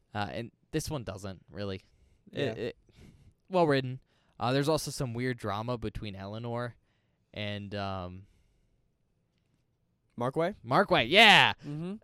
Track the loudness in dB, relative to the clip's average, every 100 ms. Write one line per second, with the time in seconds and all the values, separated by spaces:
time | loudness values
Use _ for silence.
0 | _ -6 -6 -6 -10 -14 _ -6 -6 -8
1 | -8 -10 -12 -14 -16 -10 -8 -8 -12 _
2 | _ _ -12 -6 -6 -6 -8 -10 _ -20
3 | -20 -20 -20 _ -4 2 4 2 0 -8
4 | _ _ _ -4 0 0 2 0 -2 -6
5 | -6 -4 -4 -4 -4 -4 -4 -6 -6 -8
6 | -10 -10 -10 -10 -8 -6 -8 -12 _ _
7 | _ _ _ -8 -6 -6 -8 -6 -6 -6
8 | -8 -12 -18 _ _ _ _ _ _ _
9 | _ _ _ _ _ _ _ _ _ _
10 | _ -6 -4 -2 -2 -4 0 2 4 2
11 | 4 8 10 10 8 2 -8 -10 -8 -10